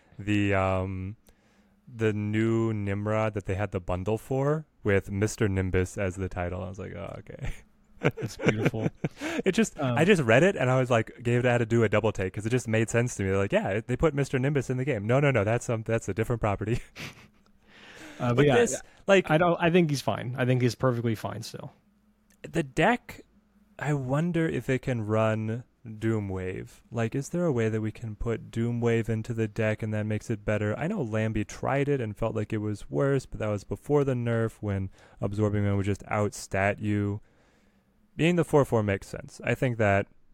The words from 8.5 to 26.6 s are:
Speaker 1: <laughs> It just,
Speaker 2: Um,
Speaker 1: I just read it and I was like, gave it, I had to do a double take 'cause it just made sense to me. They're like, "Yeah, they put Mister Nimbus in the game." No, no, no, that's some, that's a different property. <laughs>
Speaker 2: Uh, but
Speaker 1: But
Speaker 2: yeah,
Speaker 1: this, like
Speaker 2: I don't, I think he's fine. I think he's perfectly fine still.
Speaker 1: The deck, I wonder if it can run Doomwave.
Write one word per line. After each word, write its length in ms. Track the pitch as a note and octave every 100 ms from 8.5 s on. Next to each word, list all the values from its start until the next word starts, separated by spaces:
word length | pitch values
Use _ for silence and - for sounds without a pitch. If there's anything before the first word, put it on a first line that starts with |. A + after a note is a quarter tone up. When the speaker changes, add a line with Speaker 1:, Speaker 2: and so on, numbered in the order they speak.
| G#2+ - A2+ A2 -
Speaker 1:
<laughs> 480 | - - D4+ E4
It 80 | F#3+
just, 220 | F3+ A3 -
Speaker 2:
Um, 180 | C3+ B2
Speaker 1:
I 80 |
just 180 | E3 F#3
read 200 | A#2 A#2
it 140 | F3+ G3+
and 140 | B2+
I 80 | C3
was 100 | B2
like, 220 | A#2 A2 -
gave 180 | A#2+ B2
it, 60 | B2
I 60 |
had 60 | A#2+
to 80 | A2+
do 180 | A#2
a 40 | A2
double 240 | G#2 G#2+
take 200 | G2+ F#2+
'cause 120 | - G#2+
it 40 |
just 180 | B2 A#2
made 220 | A2 A2+
sense 240 | A#2 A#2+ -
to 60 |
me. 60 | G2
They're 80 | G2
like, 140 | G2
"Yeah, 280 | G3 D#3+ G2+ -
they 100 | B2
put 180 | D#3+
Mister 240 | C#3 C#3 C3
Nimbus 320 | C3 D3 -
in 60 | B2+
the 80 |
game." 220 | C3 A2+ G#2
No, 140 | C3
no, 100 | C#3+
no, 140 | B2
that's 200 | G2 A#2 -
some, 160 | A2+
that's 240 | A2 A2+ -
a 60 |
different 260 | G2 A2 A#2
property. 400 | A2 F#2+ G2+ A#2+ -
<laughs> 40 | - - - - _ _ _ _ - - - - -
Speaker 2:
Uh, 160 | B2
but 100 | A#2+
Speaker 1:
But 20 | C#3+
Speaker 2:
yeah, 120 | C#3
Speaker 1:
this, 220 | A#3+ B2+ - - -
like 240 | G3 -
Speaker 2:
I 80 | D#3
don't, 200 | F3 E3+
I 100 | F3
think 200 | F3 E3
he's 100 | C#3
fine. 320 | - G#2 A2+ B2+
I 60 |
think 180 | B2 B2+
he's 120 | B2
perfectly 400 | - C3 A#2 A#2
fine 280 | A2 G2+ A#2
still. 300 | A2+ - C3+ _ _ _ _ _ _ _ -
Speaker 1:
The 140 | E3
deck, 600 | C#3+ B2+ E3+ A#3+ - - - _ _ _ _ -
I 160 | C#3
wonder 540 | C#3+ B2+ C#3 E3+ E3 D#3+
if 200 | C#3+ -
it 140 | C3
can 240 | - A#2+ G#2
run 580 | G#2+ A2 A2 A2 A#2 - _ A#2
Doomwave. 920 | G#2+ A2+ A2 G2+ F#2+ F#2 G#2